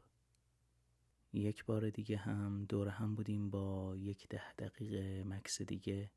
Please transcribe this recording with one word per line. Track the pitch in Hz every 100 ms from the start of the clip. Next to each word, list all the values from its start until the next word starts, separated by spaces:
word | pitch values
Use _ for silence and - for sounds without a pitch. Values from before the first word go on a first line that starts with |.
| - _ _ _ _ _ _ _ _ _ _ _ _
یک | 107 104 107
بار | - 110 107
دیگه | 104 104 107
هم | 101 104 101 101
دور | 101 104 101
هم | 101 107
بودیم | 107 107 104 101
با | 98 98 95 95 95
یک | 98 98 -
ده | 98 -
دقیقه | - 98 - 107 104 95 95
مکس | 95 98 - -
دیگه. | 110 95 98 98 101